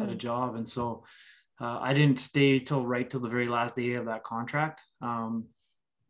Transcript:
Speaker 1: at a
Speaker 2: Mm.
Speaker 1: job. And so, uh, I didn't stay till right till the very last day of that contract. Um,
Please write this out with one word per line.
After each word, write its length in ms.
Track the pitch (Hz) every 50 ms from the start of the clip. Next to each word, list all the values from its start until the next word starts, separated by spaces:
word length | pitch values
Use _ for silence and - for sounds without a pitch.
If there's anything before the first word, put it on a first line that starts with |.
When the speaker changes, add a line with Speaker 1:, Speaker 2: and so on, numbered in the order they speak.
| 220
Speaker 1:
at 60 | 104
a 40 | -
Speaker 2:
Mm. 40 | -
Speaker 1:
job. 380 | - 120 117 123 127 123 110
And 120 | 113 113 -
so, 360 | - 127 120 117 113 113 - - - - - - - _ _ _ _ _
uh, 200 | 120 117 120 -
I 120 | - 123 139
didn't 260 | 139 151 147 135 127
stay 380 | - - - 147 139 139 135 135
till 260 | 127 - 147 135 123
right 240 | 120 123 123 127 127
till 100 | - 131
the 100 | 123 113
very 180 | 117 123 123 120
last 260 | 120 117 117 120 -
day 180 | 127 120 123 123
of 100 | 123 113
that 180 | 117 113 110 -
contract. 580 | - 113 113 120 117 - 147 151 156 156 - - _ _ _
Um, 480 | 123 120 117 117 113 113 113 113 113 - _ _ _ _ _ _ _ _ _ _ _ _